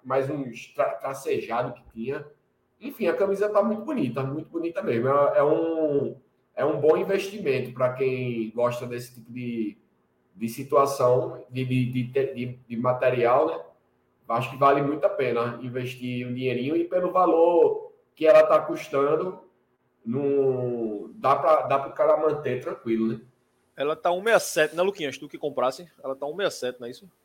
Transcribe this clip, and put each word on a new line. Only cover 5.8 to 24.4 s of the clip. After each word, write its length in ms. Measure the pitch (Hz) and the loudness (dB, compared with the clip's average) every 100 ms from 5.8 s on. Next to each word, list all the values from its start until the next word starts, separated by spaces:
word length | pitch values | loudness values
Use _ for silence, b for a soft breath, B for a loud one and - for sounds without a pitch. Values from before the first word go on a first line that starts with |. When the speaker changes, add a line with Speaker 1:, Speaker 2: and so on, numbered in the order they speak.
| 156 139 117 - _ _ _ | 0 0 -2 -8 _ _ _
Speaker 1:
é 100 | - | -2
um 140 | 139 143 | -2 2
bom 180 | 147 170 | 4 4
investimento 760 | 190 190 - 208 156 127 127 | 2 -2 -4 -6 -2 -2 -4
pra 200 | 131 127 | -2 -2
quem 580 | 127 131 127 123 117 110 | 0 -2 -2 -4 -4 -6
gosta 360 | 117 120 120 123 | 0 -2 -2 -8
desse 260 | 123 123 | -10 -12
tipo 180 | - 113 | -18 -16
de, 460 | 120 123 117 107 - _ _ _ _ _ | -10 -8 -6 -6 -8 _ _ _ _ _
de 140 | 92 113 | -8 -8
situação, 960 | 117 135 143 139 - 123 131 - - - | -6 2 2 4 2 4 4 0 -10 -10
de, 140 | 127 | -6
de, 200 | 127 127 | 0 0
de, 180 | 123 127 120 139 135 | 0 -2 -2 0 -2
de, 260 | 120 123 - _ | -4 -8 -10 _
de 100 | 113 | -2
material, 720 | 127 127 127 127 117 135 156 | 0 2 2 4 4 4 2
né? 120 | - - _ _ _ _ _ - | -2 -12 _ _ _ _ _ -4
Acho 240 | 120 127 | -4 -4
que 60 | - | 2
vale 240 | 139 143 | 4 4
muito 220 | 139 151 | 2 0
a 40 | 170 | 0
pena 500 | - 123 117 120 117 | 0 0 0 -2 -6
investir 680 | 127 127 123 - 123 123 123 | -8 -8 -8 -8 -6 -6 -6
um 60 | |
dinheirinho 420 | 123 127 123 135 | -4 -2 -2 0
e 80 | 170 | -2
pelo 280 | 170 180 180 | 0 0 2
valor 800 | 180 180 165 170 170 151 - - _ _ | 2 4 6 6 6 4 2 -8 _ _
que 120 | _ 156 | _ 8
ela 160 | 156 | 8
tá 160 | 156 156 | 8 4
custando, 800 | - - - 139 143 156 185 185 - _ _ _ _ _ | 2 -8 -4 0 2 2 -2 -8 -20 _ _ _ _ _
não, 1040 | 113 131 139 139 135 127 123 120 110 104 110 | -6 -2 0 2 2 0 -2 -4 -4 -6 -12
dá 200 | 110 127 | -4 0
pra, 260 | 135 - - | 2 4 2
dá 160 | - 139 | 2 -2
pro 140 | - | -2
cara 220 | - 156 151 | 0 2 4
manter 440 | 156 143 123 123 | 2 0 -4 -6
tranquilo, 460 | 165 - 113 113 110 | -6 -8 -4 0 0
né? 140 | - - _ _ _ _ | -4 -12 _ _ _ _
Speaker 2:
Ela 200 | - 143 | -6 -4
tá 160 | 156 175 | -2 -2
um 100 | 180 | 0
sessenta 140 | 208 | 4
e 40 | 208 | 2